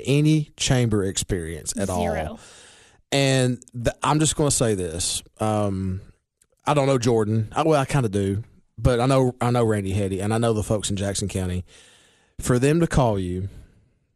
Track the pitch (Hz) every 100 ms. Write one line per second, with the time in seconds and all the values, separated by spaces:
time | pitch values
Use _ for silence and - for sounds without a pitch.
0 | - 143 151 156 147 - - 131 120 104
1 | 95 92 - 98 80 85 - - 98 90
2 | 87 80 78 76 - - - - - _
3 | - 139 135 131 127 123 - 123 117 -
4 | 123 147 151 - 147 - 120 101 87 82
5 | - - - - 107 107 104 95 95 92
6 | - - _ _ _ _ - 147 135 135
7 | 123 113 104 110 110 - 160 151 131 147
8 | 117 98 98 101 - _ _ - 120 123
9 | 127 135 127 123 120 120 117 104 95 98
10 | 98 92 101 113 117 107 98 107 - 101
11 | 101 98 98 95 92 90 87 - - _
12 | _ _ _ - - 123 135 160 165 -
13 | 123 104 92 90 98 - - _ _ _
14 | _